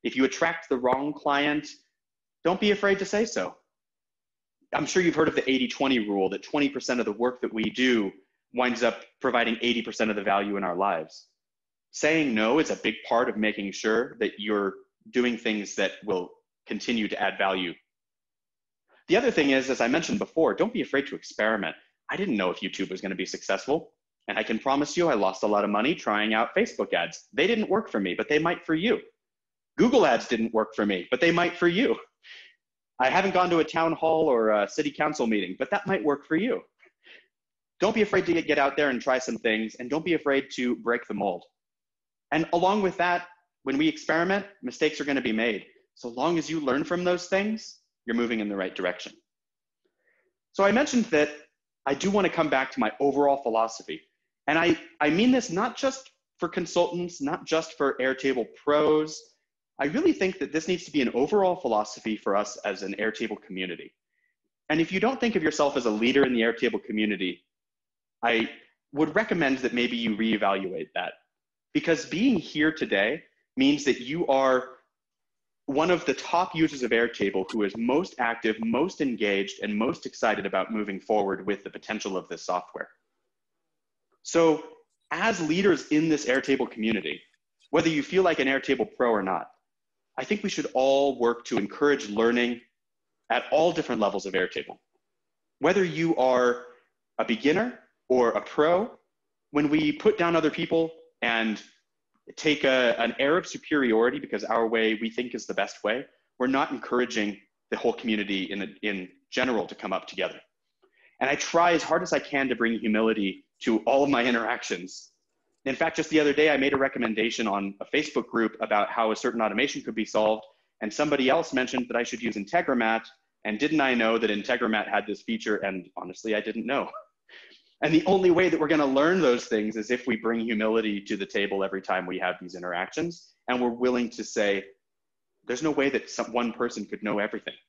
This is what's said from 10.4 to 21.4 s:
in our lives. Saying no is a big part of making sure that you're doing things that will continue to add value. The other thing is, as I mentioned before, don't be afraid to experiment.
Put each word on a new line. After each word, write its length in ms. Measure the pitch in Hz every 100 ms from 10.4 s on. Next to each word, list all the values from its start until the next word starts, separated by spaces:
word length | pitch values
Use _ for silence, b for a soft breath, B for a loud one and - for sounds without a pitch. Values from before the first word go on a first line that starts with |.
| 101 101
in 60 |
our 140 | 95 87
lives. 500 | 98 85 80 - _ _ _ _ _ _ _
Saying 420 | - 151 160 147
no 280 | 110 110 143
is 100 | 156
a 60 | 98
big 180 | - 107 -
part 200 | 117 123
of 80 | 104
making 360 | 107 107 101
sure 440 | 92 110 110 127 -
that 180 | 104 -
you're 360 | 104 104 98 95 - _ -
doing 260 | 123 123 117
things 380 | 113 107 98
that 180 | - 95 -
will 260 | 104 92 90 - _ _ -
continue 420 | 110 - 117 104
to 120 | -
add 180 | 95 95
value. 360 | 98 95 90 80 _ _ _ _ _ _ _ _ _ _ _ b -
The 80 | 180
other 160 | 254
thing 180 | 170 143
is, 180 | 135 131
as 120 | 123
I 80 | 120
mentioned 320 | 151 165 113
before, 340 | 101 - 151
don't 180 | - 202
be 100 | 226
afraid 260 | 135 139 139
to 80 | 85
experiment. 580 | - -